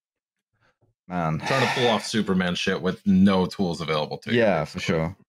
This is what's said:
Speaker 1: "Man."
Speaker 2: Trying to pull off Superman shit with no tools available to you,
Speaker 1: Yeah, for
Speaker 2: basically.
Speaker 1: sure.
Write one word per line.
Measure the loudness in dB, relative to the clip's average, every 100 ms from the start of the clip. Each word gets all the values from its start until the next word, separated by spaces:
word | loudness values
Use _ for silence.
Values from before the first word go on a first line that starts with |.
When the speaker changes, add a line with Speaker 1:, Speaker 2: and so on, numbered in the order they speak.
| _ _ _ _ _ _ _ _ _ _ -8
Speaker 1:
"Man." | -4 -2 -2
Speaker 2:
Trying | -2 0 0
to |
pull | 0 0
off | 0 -2
Superman | -4 0 0 0 -2
shit | -4 -2
with | -4 -2 2
no | 6 6 4 0
tools | -2 -4 -4
available | -4 -2 -4 -8
to | -2
you, | 2
Speaker 1:
Yeah, | 4 2
for | -2 -6
Speaker 2:
basically. | -2 0
Speaker 1:
sure. | -2 -6